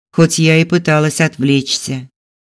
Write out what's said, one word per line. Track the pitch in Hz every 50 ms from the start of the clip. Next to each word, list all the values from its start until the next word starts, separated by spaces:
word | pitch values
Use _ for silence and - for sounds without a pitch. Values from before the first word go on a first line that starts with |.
| _ _ -
хоть | - 165 165 - -
я | 165 160 160 160
и | 165
пыталась | 165 175 175 175 160 151 151 151 156 147 -
отвлечься. | 160 156 - - 127 139 139 139 131 - - - - - 139 131 127 131 _ _ _ _ _ _